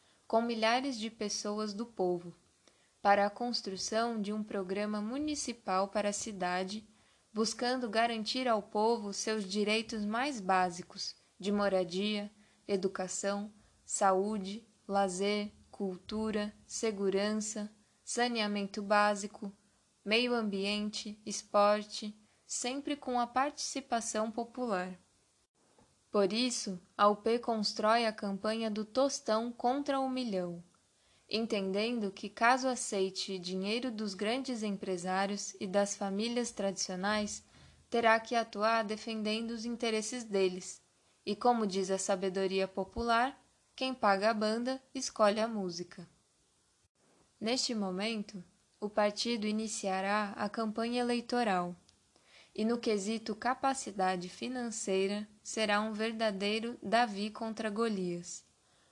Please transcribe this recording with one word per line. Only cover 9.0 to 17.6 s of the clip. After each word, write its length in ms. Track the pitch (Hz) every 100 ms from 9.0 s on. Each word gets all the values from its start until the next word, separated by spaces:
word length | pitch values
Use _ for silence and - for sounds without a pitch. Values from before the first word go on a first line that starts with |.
| 208
seus 360 | 202 - 220 190
direitos 540 | 208 208 220 226 220
mais 380 | 208 226 277 247
básicos 760 | 185 190 185 175 - 185 - - _ -
de 100 | 190
moradia, 800 | 202 202 190 175 185 208 208 208 - _ _ -
educação, 800 | 202 190 190 185 - 196 202 208 - - _ -
saúde, 800 | - 196 190 202 214 190 214 - _ -
lazer, 640 | 196 196 180 202 208 208 - -
cultura, 800 | - 196 180 - 214 220 208 208 - -
segurança, 1040 | - 226 196 196 190 208 214 208 220